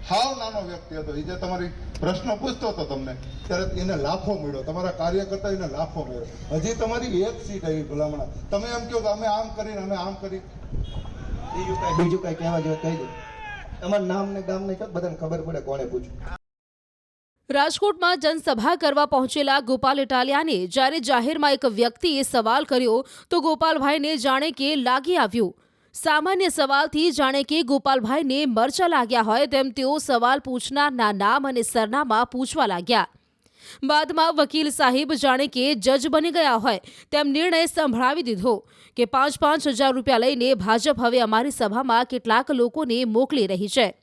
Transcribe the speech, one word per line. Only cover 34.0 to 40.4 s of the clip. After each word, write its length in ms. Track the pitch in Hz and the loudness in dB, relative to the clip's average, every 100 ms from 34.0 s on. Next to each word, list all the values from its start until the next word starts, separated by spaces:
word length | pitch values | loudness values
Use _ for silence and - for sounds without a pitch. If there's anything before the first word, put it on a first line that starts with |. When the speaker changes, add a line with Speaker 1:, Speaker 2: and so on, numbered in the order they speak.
| 311 320 330 | 2 2 2
Speaker 3:
વકીલ 380 | 320 285 311 302 | 4 2 2 -2
સાહેબ 420 | - 269 254 285 294 | 2 4 4 0 2
જાણે 300 | 269 254 285 | 2 2 0
કે 180 | 247 262 277 | 0 0 2
જજ 340 | 202 262 277 | 4 2 4
બની 240 | 302 320 | 2 2
ગયા 240 | 330 302 226 | 2 2 4
હોય 380 | 233 196 - - - | 2 -2 -6 -20 -2
તેમ 260 | 294 294 277 | 0 2 2
નિર્ણય 260 | 349 330 330 | 2 2 2
સંભળાવી 600 | - 302 233 247 311 240 | 2 0 2 2 2 -2
દીધો 280 | 208 233 208 _ _ - - | 0 0 0 _ _ -12 -2
કે 140 | 233 | 2
પાંચ 280 | 269 277 - | 4 2 2
પાંચ 320 | 302 311 294 | 2 4 0
હજાર 220 | 233 269 | 2 2
રૂપિયા 320 | 254 254 240 247 | 2 2 4 4
લઈને 240 | 285 | 2